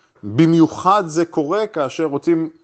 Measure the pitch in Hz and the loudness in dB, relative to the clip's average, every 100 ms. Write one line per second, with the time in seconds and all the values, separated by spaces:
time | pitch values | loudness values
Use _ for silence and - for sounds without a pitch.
0 | _ _ 104 110 165 165 160 - 180 208 | _ _ -8 2 2 4 2 2 2 2
1 | 175 156 170 - 143 196 214 165 135 - | 0 -4 -4 -2 -2 -2 -4 -4 -6 -4
2 | 160 143 165 165 160 - | -4 -2 0 0 -2 -10